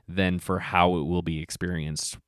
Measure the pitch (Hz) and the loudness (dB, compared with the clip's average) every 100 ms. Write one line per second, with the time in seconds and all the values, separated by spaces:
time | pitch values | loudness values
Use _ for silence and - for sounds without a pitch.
0 | - 90 92 90 - 90 - 92 90 90 | -8 0 2 2 0 -4 0 4 6 4
1 | 76 90 85 78 80 - 90 85 76 76 | 0 0 0 -4 -6 -6 -4 -4 -4 -6
2 | - - | -8 -10